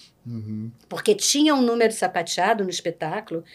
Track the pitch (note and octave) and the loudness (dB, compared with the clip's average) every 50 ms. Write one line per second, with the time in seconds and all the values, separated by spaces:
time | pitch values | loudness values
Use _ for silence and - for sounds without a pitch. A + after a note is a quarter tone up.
0 | - - _ _ - A#2+ A#2 A2 G#2+ G#2+ G#2+ G#2+ A2 A#2 - _ _ - E3+ E3 | -20 -20 _ _ -12 -10 -10 -8 -8 -8 -8 -8 -8 -10 -12 _ _ -12 -10 -2
1 | - G#3+ G3+ - - - - C#4+ D4+ D#4 C#4+ C4 B3 A#3 A#3 A#3 A3+ A3 A3 - | 2 2 2 2 2 0 2 4 4 4 4 4 4 2 4 4 2 2 2 0
2 | F#3+ F3+ F3+ F3+ E3+ - - F3+ F3+ G#3 A#3 G#3 F#3+ F3+ E3+ - - E3+ D#3+ - | -2 -2 0 -2 -4 -2 -2 0 2 2 2 2 0 -2 -4 -4 -4 -6 -6 -4
3 | D#3+ D#3 F3+ G#3+ G#3+ - E3 E3 - - | -6 -6 -6 -6 -6 -6 -8 -8 -8 -12